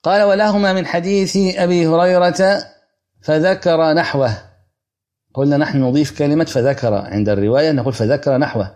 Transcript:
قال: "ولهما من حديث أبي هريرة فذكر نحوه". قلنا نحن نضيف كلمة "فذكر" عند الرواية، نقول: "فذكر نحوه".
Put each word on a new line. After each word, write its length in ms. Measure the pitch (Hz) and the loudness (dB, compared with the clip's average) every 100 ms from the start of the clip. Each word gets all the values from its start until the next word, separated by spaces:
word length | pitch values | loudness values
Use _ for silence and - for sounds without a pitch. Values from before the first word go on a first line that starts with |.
قال: 200 | 165 202 | 0 2
"ولهما 500 | 202 196 214 202 196 | 2 2 2 2 0
من 140 | 190 160 | 0 -2
حديث 500 | 175 175 196 190 196 | -4 0 0 0 0
أبي 500 | 190 - 175 175 165 | 0 0 0 2 2
هريرة 760 | 165 180 180 180 175 190 196 - _ _ _ _ _ | 2 2 2 2 2 0 0 -6 _ _ _ _ _
فذكر 680 | - 156 180 185 175 165 160 | -2 0 2 0 0 2 2
نحوه". 460 | 156 165 143 127 101 - _ _ _ _ _ _ _ _ | 0 0 -2 -2 -4 -12 _ _ _ _ _ _ _ _
قلنا 220 | - 139 143 | -2 0 0
نحن 260 | 151 143 | 0 0
نضيف 360 | 127 139 147 - | 0 0 -2 -2
كلمة 260 | 143 151 | -2 0
"فذكر" 500 | 160 131 127 135 120 | -2 0 -2 -2 -2
عند 340 | 101 98 101 104 | -4 -4 -2 0
الرواية، 440 | 101 104 131 156 | 0 0 2 0
نقول: 200 | 143 123 | 0 -2
"فذكر 440 | 120 110 143 143 131 | -2 -2 0 0 0
نحوه". 380 | 143 113 95 | 0 -4 -8